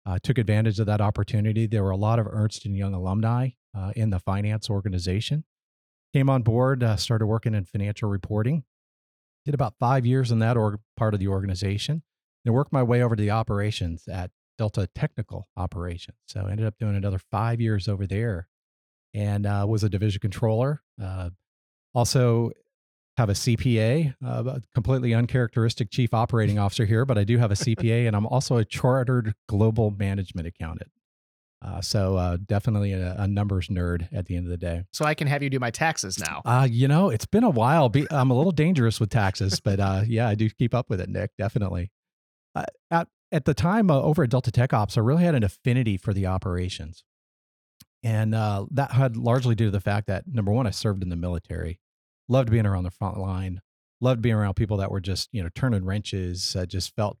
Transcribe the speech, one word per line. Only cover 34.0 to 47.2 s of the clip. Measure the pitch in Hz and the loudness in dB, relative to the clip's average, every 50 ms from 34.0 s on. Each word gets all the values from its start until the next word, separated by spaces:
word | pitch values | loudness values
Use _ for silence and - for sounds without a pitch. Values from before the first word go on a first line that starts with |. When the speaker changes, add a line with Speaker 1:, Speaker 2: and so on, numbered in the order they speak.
| 85 - - | -4 -6 -6
Speaker 1:
at | 92 87 | -6 -6
the | - 90 | -4 -4
end | 87 87 | -4 -4
of | 87 | -4
the | 87 | -6
day. | 85 87 87 85 85 92 - - | -6 -4 -4 -4 -6 -8 -8 -6
Speaker 2:
So | - 156 | -2 -2
I | 151 156 | -2 0
can | - 151 | 0 0
have | 135 143 143 143 | 0 0 0 -2
you | 139 | -2
do | 135 131 | -2 -2
my | 123 117 | -2 -2
taxes | 110 - 139 131 131 - - 95 92 | -2 -2 -2 -2 -2 -4 -6 -8 -6
now. | - 80 78 78 71 - | -6 -6 -6 -6 -6 0
Speaker 1:
Uh, | 117 120 127 135 127 | 2 4 4 4 4
you | 113 120 131 | 4 2 4
know, | 135 147 165 196 185 | 4 4 4 4 4
it's | 117 - - | 2 0 -4
been | - - 214 247 | 0 2 4 4
a | 226 | 4
while. | 143 110 110 127 156 170 139 117 | 4 4 4 4 4 4 4 4
Be-, | 98 139 147 - | 4 2 0 2
I'm | 156 139 127 135 | 0 2 4 4
a | 123 | 4
little | 123 156 196 165 | 4 2 2 2
dangerous | 151 151 175 190 139 117 113 104 - | 2 2 2 4 4 2 2 2 0
with | 110 101 | -2 0
taxes, | - 117 101 95 - - 98 95 90 - | 2 2 2 2 0 0 -2 -2 -2 0
but, | - 104 98 95 | 0 0 0 2
uh, | 98 98 95 95 107 | 2 2 2 0 0
yeah, | 113 113 110 120 113 | 0 0 0 2 0
I | 104 | 2
do | 107 110 107 | 2 0 -2
keep | - - 123 117 - | 0 0 -2 0 0
up | 120 - - | -2 -2 -2
with | 110 90 | -4 -6
it, | 92 95 | -4 -4
Nick, | 98 95 95 98 _ | -4 -4 -6 -6 _
definitely. | - 98 101 - - 101 92 87 87 87 - _ _ _ _ _ _ _ _ _ _ _ _ - | -4 -4 -2 -2 -2 -2 -2 -2 -4 -6 -6 _ _ _ _ _ _ _ _ _ _ _ _ -8
Uh, | - - - - _ _ - | -8 -8 -8 -10 _ _ -2
at, | 170 165 160 - _ _ _ - - | -2 -2 -2 -2 _ _ _ -4 -2
at | 156 - | 0 0
the | - 139 | 0 0
time, | - - 175 202 233 214 180 | 2 2 2 2 4 4 4
uh, | 147 135 | 4 4
over | - 156 151 180 147 | 4 2 2 2 2
at | 117 | 2
Delta | 123 123 - 120 | 2 0 0 0
Tech | - 127 120 - | 0 2 2 2
Ops, | - 113 104 104 - | 2 0 0 0 0
I | 120 | 2
really | 107 120 147 175 175 | 2 4 4 4 4
had | 175 156 | 4 4
an | 123 107 | 2 2
affinity | 95 - _ - 131 120 131 123 110 98 | 0 -2 _ -2 0 2 2 2 0 0
for | 92 - 113 98 | -2 -2 -2 -2
the | 98 95 | 0 0
operations. | 92 92 95 - 95 87 90 90 92 - - 78 82 87 - _ _ _ _ | 0 -2 -2 -2 -2 -2 -2 -4 -4 -6 -8 -12 -14 -14 -18 _ _ _ _